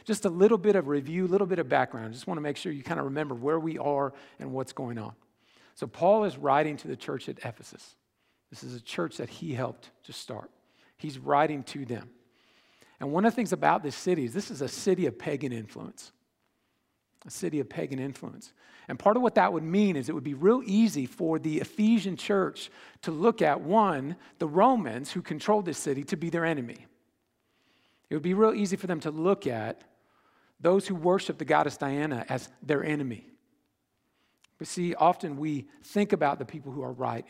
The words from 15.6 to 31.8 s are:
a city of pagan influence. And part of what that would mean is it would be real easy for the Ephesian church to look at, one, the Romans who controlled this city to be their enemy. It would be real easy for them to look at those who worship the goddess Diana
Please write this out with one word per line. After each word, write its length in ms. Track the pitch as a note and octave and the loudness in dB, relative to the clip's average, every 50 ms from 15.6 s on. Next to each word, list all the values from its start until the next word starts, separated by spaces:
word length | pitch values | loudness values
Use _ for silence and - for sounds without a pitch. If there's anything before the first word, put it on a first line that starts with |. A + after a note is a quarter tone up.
| A2 G#2+ - A2+ G#2+ G2 - - - - _ _ _ _ _ _ _ _ _ _ _ _ _ _ _ _ _ _ _ _ _ _ - | -10 -12 -14 -14 -14 -14 -16 -18 -20 -20 _ _ _ _ _ _ _ _ _ _ _ _ _ _ _ _ _ _ _ _ _ _ -20
a 40 | - | -18
city 280 | - - - E3+ D3+ D3 | -12 -8 -6 -4 -2 -4
of 100 | C3 - | -4 -4
pagan 300 | - E3 E3 B2 C#3 C3 | -6 -8 -8 -6 -6 -6
influence. 540 | B2+ C#3 C3 - - - - - - - _ _ _ _ - - - - | -6 -8 -8 -10 -14 -14 -14 -16 -20 -20 _ _ _ _ -20 -20 -14 -12
And 100 | - - | -8 0
part 180 | - G3+ G#3+ | 4 4 4
of 60 | B3 B3+ | 6 4
what 140 | A3+ - | 4 4
that 160 | A3 F3+ G3 F#3 | 6 4 4 4
would 100 | D#3+ D#3 | 0 -2
mean 340 | D#3+ E3+ G3+ G#3+ G3+ F3 | 0 2 4 4 4 4
is 120 | C#3+ B2 A#2 | 0 -2 -4
it 60 | D#3 | -4
would 100 | D3+ C3 | -4 -4
be 100 | D3+ C#3+ | -4 -4
real 260 | C3 D#3 F#3+ A#3 B3+ C3+ | 2 4 4 6 4 2
easy 400 | - F#3+ G#3 A#3 G#3+ D3+ C#3+ C3 | 2 4 4 6 4 4 0 -4
for 320 | A#2 - - E3+ E3 D#3+ D#3 | -4 -4 -4 -2 0 0 0
the 220 | C3 D#3 D3+ D3+ | 0 -2 -2 -2
Ephesian 560 | D3+ - - - G#3 G#3+ A#3 A3+ F3 G3 F3 | -4 -4 -2 2 4 6 6 4 4 0 -6
church 540 | - - - G#3 G3 F#3 D3 - - - - - - - - - _ - | -4 -2 0 2 2 2 0 -2 -8 -14 -16 -16 -20 -20 -20 -20 _ -8
to 100 | - D#3+ | -6 -2
look 280 | D3 F3 A#3 - - | 2 2 2 4 4
at, 200 | E3+ D3+ C#3+ - | 4 2 2 2
one, 560 | - D3 F#3+ A3+ G#3+ G3 E3 C3+ C3 C#3+ F3 - - - - - | 0 2 4 4 4 4 2 -2 -4 -6 -8 -10 -12 -18 -10 -6
the 100 | E3+ D#3 | -4 0
Romans 640 | D3 F3 G3+ B3+ C4+ A#3 F3+ B2 A2+ A#2+ C#3+ - - | 4 6 6 6 6 4 0 -2 -4 -6 -8 -8 -8
who 100 | F3+ - | -8 -6
controlled 420 | - E3 D#3 - - G#3 G#3+ G3+ | -6 -8 -6 0 2 2 2 2
this 140 | E3+ C#3+ - | -2 -6 -6
city 240 | - D#3 C#3 C3 C#3+ | -4 -4 -4 -4 -4
to 120 | - - | -6 -6
be 140 | D#3+ E3 E3 | -4 -4 -2
their 140 | D#3+ E3+ E3 | -2 0 0
enemy. 420 | E3 E3 D3 B2 A#2 A#2+ - - - _ _ _ _ _ _ _ _ _ _ _ _ _ _ _ _ _ _ _ _ _ _ _ - | 0 0 -2 -4 -8 -10 -14 -18 -20 _ _ _ _ _ _ _ _ _ _ _ _ _ _ _ _ _ _ _ _ _ _ _ -6
It 40 | - | -6
would 100 | D#3 C#3+ | -2 0
be 100 | F3 F#3 | 0 4
real 180 | G3 A3 A3 G#3+ | 6 6 4 6
easy 240 | - G#3 F#3 F#3 | 4 0 0 0
for 120 | F#3+ - F#3 | -2 -2 -4
them 120 | F3+ D#3 | -4 -4
to 100 | - D#3+ | -4 -6
look 360 | D3+ D#3 D#3+ F#3 G3+ G3 - | -4 0 2 2 2 2 0
at 380 | C#3+ A#2+ A2+ G#2+ A2 - - - _ _ _ _ _ _ _ _ _ _ _ _ _ _ _ | -4 -2 -2 -4 -4 -6 -8 -12 _ _ _ _ _ _ _ _ _ _ _ _ _ _ _
those 280 | - E3 F#3 G3 G3 - | 2 4 4 4 2 0
who 60 | G3 | -4
worship 440 | E3+ D#3 F3+ F3+ G3 - - D#3+ - | 0 2 4 4 4 2 -2 -6 -4
the 60 | D#3 | 0
goddess 320 | C3+ D#3 D3+ D#3 D3 - | 2 4 4 4 2 0
Diana 500 | - | -4